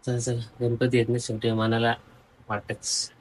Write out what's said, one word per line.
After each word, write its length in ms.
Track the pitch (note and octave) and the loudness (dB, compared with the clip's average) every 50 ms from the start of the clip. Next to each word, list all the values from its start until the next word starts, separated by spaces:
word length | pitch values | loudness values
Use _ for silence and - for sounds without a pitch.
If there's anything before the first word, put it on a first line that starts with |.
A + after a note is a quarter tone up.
| _ | _
चल, 120 | - B2 B2 | -2 -2 -2
चल, 220 | A#2+ B2+ A#2+ A#2 A#2 - - - | 0 -2 -2 -4 -4 -8 -6 -2
गणपती 360 | B2 A#2+ A#2+ A#2 C3 B2+ B2 B2 | 0 0 0 2 0 2 4 4
येत 80 | A#2 A2 | 4 4
नाही 120 | A#2+ B2 | 2 -2
शेवटी, 320 | A#2 - A#2 A2 A2 A#2 | 0 -4 -6 -2 0 0
मनाला 440 | A2+ A2 A2 A2+ A2+ A2+ A2+ A#2 A#2 - - - - - - _ _ _ - - | 0 2 2 2 2 2 2 2 0 -2 -6 -20 -20 -20 -20 _ _ _ -8 -6
वाटतंच. 640 | A2 G2+ - - G#2 - - - - - - - - - | -6 -6 -6 -8 -10 -8 -6 -4 -4 -4 -4 -6 -10 -20